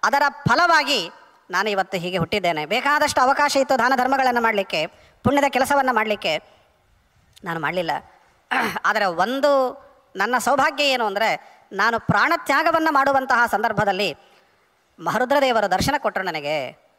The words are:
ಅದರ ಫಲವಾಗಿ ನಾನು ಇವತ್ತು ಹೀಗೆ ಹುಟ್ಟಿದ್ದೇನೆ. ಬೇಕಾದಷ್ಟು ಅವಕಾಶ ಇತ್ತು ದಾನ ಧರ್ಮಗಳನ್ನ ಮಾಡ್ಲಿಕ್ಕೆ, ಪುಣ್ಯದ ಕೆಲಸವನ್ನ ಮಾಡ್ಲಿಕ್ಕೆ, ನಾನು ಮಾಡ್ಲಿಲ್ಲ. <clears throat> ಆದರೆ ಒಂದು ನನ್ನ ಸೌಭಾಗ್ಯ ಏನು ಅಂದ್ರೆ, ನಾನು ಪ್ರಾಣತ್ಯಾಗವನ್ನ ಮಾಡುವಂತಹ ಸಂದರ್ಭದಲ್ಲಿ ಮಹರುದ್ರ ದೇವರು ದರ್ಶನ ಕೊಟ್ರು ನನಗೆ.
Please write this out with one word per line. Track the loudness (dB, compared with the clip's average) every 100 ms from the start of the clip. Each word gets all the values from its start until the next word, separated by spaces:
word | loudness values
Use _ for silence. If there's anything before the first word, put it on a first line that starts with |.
ಅದರ | 0 0 0 -2 0
ಫಲವಾಗಿ | 2 4 2 2 -2 -4 -12 -20 _ _
ನಾನು | -4 -2
ಇವತ್ತು | -2 -2 -4
ಹೀಗೆ | -4 -4
ಹುಟ್ಟಿದ್ದೇನೆ. | -2 -2 0 -2 -2
ಬೇಕಾದಷ್ಟು | -2 0 0 2 2
ಅವಕಾಶ | 2 4 2 2
ಇತ್ತು | 2 2
ದಾನ | 2 2
ಧರ್ಮಗಳನ್ನ | 0 2 2 2
ಮಾಡ್ಲಿಕ್ಕೆ, | 0 0 -2 -4 -6 _ -20 _
ಪುಣ್ಯದ | 0 2 2
ಕೆಲಸವನ್ನ | 0 0 2 2
ಮಾಡ್ಲಿಕ್ಕೆ, | 0 0 -2 -2 -4 -6 _ _ _ _ _ _ _ _ -16
ನಾನು | -10 -6
ಮಾಡ್ಲಿಲ್ಲ. | -4 -4 -4 -6 -8 _ _ _ _
<clears throat> | -4 -4 -2 -2
ಆದರೆ | 0 0
ಒಂದು | 0 -2 0 2 2 0 -4 -20 _ _ -6
ನನ್ನ | -2 0
ಸೌಭಾಗ್ಯ | 0 2 0 0
ಏನು | 0 0 -2
ಅಂದ್ರೆ, | 0 -2 -2 -8 -20 _
ನಾನು | -2 0 0
ಪ್ರಾಣತ್ಯಾಗವನ್ನ | 0 2 2 0 0 0 2 2 2
ಮಾಡುವಂತಹ | 2 2 2 0 0 2
ಸಂದರ್ಭದಲ್ಲಿ | 0 -2 0 0 0 -4 -6 _ _ _ _ _ _ _ _
ಮಹರುದ್ರ | -4 -2 0 2
ದೇವರು | 2 0 0
ದರ್ಶನ | 0 0 -2
ಕೊಟ್ರು | -2 -4
ನನಗೆ. | -6 -6 -4 -4 -6 -12 _